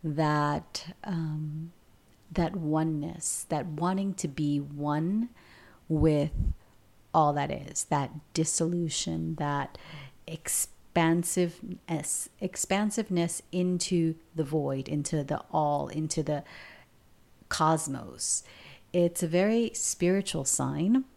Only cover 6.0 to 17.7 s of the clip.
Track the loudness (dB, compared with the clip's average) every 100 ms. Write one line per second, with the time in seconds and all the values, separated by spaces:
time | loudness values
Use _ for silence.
6 | 6 6 2 2 0 0 -8 _ _ -20
7 | _ 4 4 4 -2 -4 -6 -8 -2 -2
8 | -2 -8 -8 -2 0 2 0 0 -2 -2
9 | -4 -4 -4 -2 -2 -2 -4 -10 -16 -16
10 | -16 -18 -14 -12 -4 -2 -2 -8 -4 2
11 | 4 4 2 0 0 -2 -12 -12 -6 -6
12 | -4 -6 -6 _ -8 -6 -2 0 0 0
13 | 0 2 0 -2 -6 0 0 0 2 2
14 | 2 0 -8 -4 0 0 0 -2 -2 -2
15 | 0 -2 -2 -4 -2 0 2 2 0 -4
16 | -2 -2 0 -2 -4 -18 -20 -20 -20 _
17 | _ -20 _ _ -8 2 4